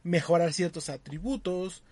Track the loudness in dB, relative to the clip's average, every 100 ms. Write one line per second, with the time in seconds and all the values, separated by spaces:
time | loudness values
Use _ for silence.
0 | 0 2 4 4 4 2 -2 -4 -10 -12
1 | -12 -8 -6 -4 -4 -4 -6 -10 -20